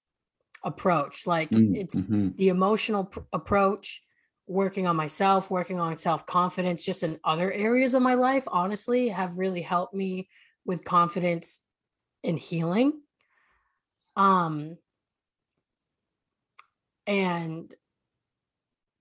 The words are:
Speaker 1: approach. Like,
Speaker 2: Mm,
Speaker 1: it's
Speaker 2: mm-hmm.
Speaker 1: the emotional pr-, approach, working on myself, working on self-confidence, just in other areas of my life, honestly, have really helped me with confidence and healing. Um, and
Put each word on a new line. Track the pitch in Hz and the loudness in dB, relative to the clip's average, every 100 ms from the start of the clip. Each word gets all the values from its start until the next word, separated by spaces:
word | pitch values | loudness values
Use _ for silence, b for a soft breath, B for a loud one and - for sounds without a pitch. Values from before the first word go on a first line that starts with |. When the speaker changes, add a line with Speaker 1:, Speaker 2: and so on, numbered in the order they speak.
| _ _ _ _ _ - | _ _ _ _ _ -12
Speaker 1:
approach. | 196 - 190 160 139 - 180 | -10 -2 0 0 0 -6 -2
Like, | 165 160 | -2 2
Speaker 2:
Mm, | 113 110 95 | 4 4 2
Speaker 1:
it's | 180 - | -2 -4
Speaker 2:
mm-hmm. | 190 - 92 - | 0 0 0 2
Speaker 1:
the | 190 | 2
emotional | 180 196 220 - 208 190 | 4 2 2 0 -4 -4
pr-, | 220 - | -10 -10
approach, | 175 - 202 196 208 - - _ _ _ _ - | -8 0 2 2 0 -8 -16 _ _ _ _ -6
working | 185 196 196 180 | -2 -2 -2 0
on | 165 | 0
myself, | 151 - 196 190 185 | -2 0 4 4 2
working | 185 175 180 | -4 -4 -4
on | 165 160 | -4 -2
self-confidence, | 180 151 - 175 180 - 180 170 | -2 -2 0 0 0 0 -2 -2
just | - 175 | -4 -4
in | 170 156 | -4 -4
other | 165 160 190 | -2 0 -2
areas | 202 214 247 262 | -2 0 2 2
of | 254 | 4
my | 254 247 | 4 4
life, | 254 269 254 | 2 2 0
honestly, | 175 185 208 - 247 247 | -2 -2 -2 0 0 2
have | 185 185 180 | -2 -4 -2
really | 190 175 | -2 -2
helped | 151 180 185 | 0 0 0
me | 196 190 185 - b b b - | -4 -4 -4 -10 b b b -6
with | 180 | -6
confidence | - 175 170 185 175 170 - - _ _ _ _ _ _ | 2 2 4 2 0 -2 -4 -12 _ _ _ _ _ _
and | 247 151 | -4 -4
healing. | - 165 165 202 277 302 - _ _ _ _ _ _ _ _ _ _ 202 | -4 -4 0 2 2 0 -10 _ _ _ _ _ _ _ _ _ _ 2
Um, | 196 185 165 151 156 170 _ _ _ _ _ _ _ _ _ _ _ _ _ _ _ _ _ _ _ _ _ _ - | 4 4 2 -4 -8 -14 _ _ _ _ _ _ _ _ _ _ _ _ _ _ _ _ _ _ _ _ _ _ -2
and | 202 185 170 165 160 - - _ _ _ _ _ _ _ _ _ _ _ _ | 0 0 -2 -6 -10 -14 -20 _ _ _ _ _ _ _ _ _ _ _ _